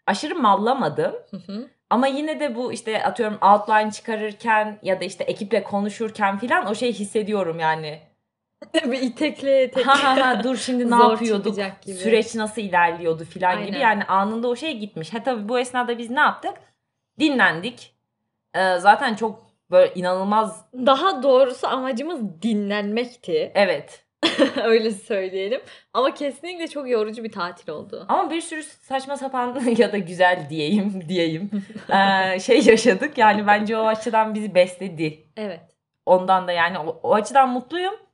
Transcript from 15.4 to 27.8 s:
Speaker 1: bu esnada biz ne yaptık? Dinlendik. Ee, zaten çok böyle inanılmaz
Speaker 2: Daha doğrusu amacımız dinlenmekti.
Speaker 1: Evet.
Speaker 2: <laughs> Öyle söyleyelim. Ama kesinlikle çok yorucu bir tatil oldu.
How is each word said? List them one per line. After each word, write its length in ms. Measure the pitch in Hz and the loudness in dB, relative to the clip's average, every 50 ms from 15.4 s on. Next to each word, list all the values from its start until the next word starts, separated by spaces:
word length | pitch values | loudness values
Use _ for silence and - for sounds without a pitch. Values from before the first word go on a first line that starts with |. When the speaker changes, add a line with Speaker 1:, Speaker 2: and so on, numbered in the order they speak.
| 202 202 | -4 -4
Speaker 1:
bu 100 | 247 247 | -2 -2
esnada 380 | 262 262 - 247 247 233 240 233 | -2 -2 -2 -4 -2 -2 -4 -6
biz 120 | 240 220 | -6 -4
ne 100 | 240 294 | 0 2
yaptık? 340 | 302 233 - - - 330 - - _ _ _ _ _ _ _ _ _ _ _ - | 2 2 2 0 -6 -10 -10 -10 _ _ _ _ _ _ _ _ _ _ _ 0
Dinlendik. 760 | - - 285 247 202 180 160 160 180 233 131 - - - _ _ _ _ _ _ _ _ _ _ _ _ - | 2 2 4 6 4 4 4 2 -6 -8 -10 -10 -20 -20 _ _ _ _ _ _ _ _ _ _ _ _ 0
Ee, 220 | 175 190 190 185 175 | 2 2 2 2 4
zaten 380 | 175 202 208 214 285 254 220 | 6 6 6 6 4 -2 -2
çok 300 | 202 226 220 202 - _ _ _ _ _ - | -2 -4 -4 -6 -6 _ _ _ _ _ 2
böyle 220 | 175 185 185 - - | 6 6 6 6 4
inanılmaz 720 | 185 175 180 185 185 190 202 208 220 220 208 - - - _ - | -2 -2 -2 -2 -2 0 0 2 2 0 0 -4 -12 -18 _ -8
Speaker 2:
Daha 500 | 254 254 254 269 269 320 392 381 269 247 | 0 4 4 4 4 4 0 0 0 2
doğrusu 440 | 277 254 254 269 254 247 - - - | 4 6 6 6 4 0 -4 -4 -4
amacımız 760 | - 262 254 262 262 220 277 320 359 294 220 196 165 160 | -4 -4 -4 -4 -6 -6 -6 -6 -6 -6 -8 -8 -8 -4
dinlenmekti. 1080 | 165 233 226 208 202 202 202 208 202 202 208 226 247 247 - - - - 170 156 165 - - | -4 -2 -2 -2 -2 -2 -4 -4 -4 -4 -4 -4 -4 -6 -8 -16 -8 -4 -2 -2 -2 0 2
Speaker 1:
Evet. 480 | 190 202 185 170 - - - - - _ _ _ - - - | 2 2 2 2 -2 -4 -12 -20 -20 _ _ _ -4 -2 -2
Speaker 2:
<laughs> 320 | - - 285 269 - 277 214 | 2 2 2 2 2 0 0
Öyle 280 | 226 226 226 220 226 | 2 2 2 2 0
söyleyelim. 680 | 220 196 - - 226 196 190 185 185 190 190 196 240 277 - - - - _ _ - | -6 -6 -8 -6 -4 -4 -4 -4 -6 -6 -4 -4 -4 -6 -8 -10 -20 -20 _ _ -2
Ama 200 | 214 254 311 320 | 0 0 0 0
kesinlikle 540 | - 294 285 254 - - 349 359 349 330 311 | -2 -6 -6 -6 -8 -12 -12 -10 -8 -10 -8
çok 220 | - 285 277 254 | -8 -8 -6 -2
yorucu 340 | 247 220 214 220 214 247 226 | -2 -2 -2 -2 -6 -10 -12
bir 80 | 220 | -10
tatil 380 | 220 202 175 175 180 - - - | -8 -8 -8 -8 -8 -12 -14 -14
oldu. 360 | 156 - | -12 -12